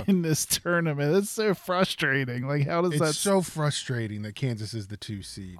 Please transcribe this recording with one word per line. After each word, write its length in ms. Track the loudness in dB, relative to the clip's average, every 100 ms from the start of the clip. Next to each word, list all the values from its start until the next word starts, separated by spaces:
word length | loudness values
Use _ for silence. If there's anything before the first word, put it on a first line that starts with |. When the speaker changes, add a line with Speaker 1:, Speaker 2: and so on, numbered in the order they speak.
| 4
Speaker 1:
in 160 | 4
this 200 | 4 0
tournament? 720 | 0 -2 0 2 2 2 2 4
It's 140 | 2
so 240 | 0 0
frustrating. 960 | 0 0 0 0 2 2 2 0 -2 -2
Like, 180 | 0 2
how 160 | 2
does 120 | 2
Speaker 2:
It's 60 | 2
Speaker 1:
that 120 | 2
Speaker 2:
so 280 | 2 2 2
frustrating 840 | 2 -2 -2 -2 -4 -4 -4 -4
that 100 | -8
Kansas 400 | -4 -2 -2 -6
is 140 | -8 -8
the 100 | -10
two 240 | -8 -10
seed. 360 | -10 -12 -14 -6